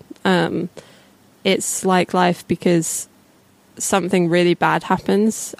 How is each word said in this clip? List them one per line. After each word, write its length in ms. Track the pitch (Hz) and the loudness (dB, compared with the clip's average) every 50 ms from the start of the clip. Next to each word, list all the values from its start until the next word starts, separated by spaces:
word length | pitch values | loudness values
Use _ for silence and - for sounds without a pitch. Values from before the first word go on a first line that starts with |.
| - - - - _ | -20 -20 -20 -6 _
Um, 440 | 190 185 175 170 - - 175 180 180 - - - - - - _ _ _ _ _ _ _ _ _ | 0 2 2 0 0 -2 -4 -6 -8 -10 -16 -20 -20 -20 -20 _ _ _ _ _ _ _ _ _
it's 420 | 196 190 - - - - - - | -2 0 0 -2 -6 -6 -4 -2
like 280 | 190 185 180 - - - | 0 0 0 0 0 0
life 320 | 185 180 180 175 - - - | 2 2 2 0 -2 -4 -4
because 600 | 175 - - 185 175 165 165 - - - - - _ _ _ _ _ _ _ _ _ _ _ _ _ - | -6 -2 0 2 2 2 0 -2 -6 -8 -10 -12 _ _ _ _ _ _ _ _ _ _ _ _ _ -10
something 520 | - - - 196 175 180 190 185 175 165 | -4 -2 -2 -2 0 0 2 2 2 2
really 240 | 170 175 175 175 170 | 2 2 4 2 2
bad 300 | - - 160 160 165 - | 2 2 0 0 0 0
happens 720 | - 185 185 - - 190 202 214 226 - - - - - - | -2 -2 -2 0 0 0 2 2 0 0 -4 -8 -12 -10 -4